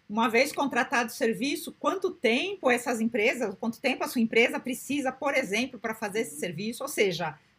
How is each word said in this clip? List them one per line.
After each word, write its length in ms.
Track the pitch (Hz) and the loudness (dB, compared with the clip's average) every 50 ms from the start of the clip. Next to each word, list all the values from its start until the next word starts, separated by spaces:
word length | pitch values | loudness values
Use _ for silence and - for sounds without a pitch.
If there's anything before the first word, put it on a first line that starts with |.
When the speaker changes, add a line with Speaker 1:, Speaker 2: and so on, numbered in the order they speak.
| _ | _
Speaker 1:
uma 220 | - 208 226 226 220 | -6 0 2 2 4
vez 240 | 214 233 277 285 - | 6 4 4 4 2
contratado 560 | - 285 262 285 240 254 - 285 240 247 233 | 0 0 0 2 0 0 2 2 0 0 0
o 40 | - | -2
serviço, 600 | - 262 226 220 175 233 285 320 349 - 247 - | 0 0 0 0 0 0 -2 -2 -4 -6 -10 -10
quanto 380 | - - 285 349 392 - 359 | -2 -2 -2 -2 0 -2 -4
tempo 600 | 359 - - 226 240 269 349 392 403 381 - 262 | -4 0 2 2 2 2 0 -2 -4 0 2 2
essas 300 | 247 247 247 262 - 220 | 2 2 2 -2 -2 0
empresas, 540 | 226 226 - 214 208 247 339 233 233 196 202 | 0 0 2 2 2 2 2 2 -2 -4 -4
quanto 260 | - - 226 226 - | -4 -6 -6 -6 -2
tempo 240 | - 269 269 - 330 | -2 -2 0 0 -4
a 40 | 294 | -2
sua 120 | - 254 | 0 0
empresa 400 | 226 220 - 226 233 240 233 285 | 2 4 4 4 4 4 2 -2
precisa, 500 | - 247 254 - - - 277 294 254 262 | -4 -4 -6 -6 -4 -4 -2 -2 -2 -2
por 240 | 262 - 302 277 294 | -4 -2 -2 0 0
exemplo, 440 | 269 208 180 196 220 254 269 - 220 | 0 0 0 0 -2 -2 -2 -6 -8
pra 160 | - 220 220 | -6 -6 -6
fazer 260 | - 220 202 185 220 | -4 -6 -4 -2 -2
esse 140 | - - - | -4 -4 -6
Speaker 2:
Uhum. 60 | - | -6
Speaker 1:
serviço? 420 | 220 180 165 160 208 220 247 - 269 | -6 -6 -6 -4 -6 -6 -6 -6 -8
Ou 60 | 285 | -6
seja, 500 | - - 214 196 170 156 175 156 147 - _ _ _ | 0 2 2 2 2 -2 -4 -6 -6 -10 _ _ _